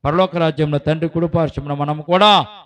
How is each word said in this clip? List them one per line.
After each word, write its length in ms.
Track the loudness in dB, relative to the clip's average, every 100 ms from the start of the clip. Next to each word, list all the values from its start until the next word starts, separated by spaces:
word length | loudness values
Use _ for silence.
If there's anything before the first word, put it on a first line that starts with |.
పరలోక 320 | 0 0 0 0
రాజ్యంలో 420 | -2 0 -2 0
తండ్రి 300 | -2 -2 -2
కుడిపార్శ్వమున 640 | -2 -2 0 -2 -4 -8
మనము 280 | -6 -4 -6
కూడా 440 | -2 2 4 4 0 -10